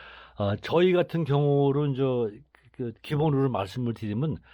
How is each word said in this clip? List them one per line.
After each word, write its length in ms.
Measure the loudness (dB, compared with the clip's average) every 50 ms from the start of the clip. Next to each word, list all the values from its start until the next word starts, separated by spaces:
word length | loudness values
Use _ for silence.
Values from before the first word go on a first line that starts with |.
| -20 -20 -20 -20 -20 -14 -6 -4
어, 160 | -2 -2 -2
저희 360 | -4 -4 0 2 2 4 4 4
같은 320 | 2 0 0 -2 -4 -2
경우로 640 | 0 2 2 2 4 4 4 4 2 2 2 0
이제 560 | -2 0 0 0 0 0 0 -2 -2 -4 -8 -20 _ _ -20 _ -20 _
그 200 | -10 -8 -8 -8 -10 -10
기본으로 480 | -4 -2 0 2 2 2 2 2 2
말씀을 440 | 0 0 -4 -4 -4 -4 -2 -2 -4
드리면 440 | -4 -4 -4 -2 -2 -2 -2 -4 -6 -8 -16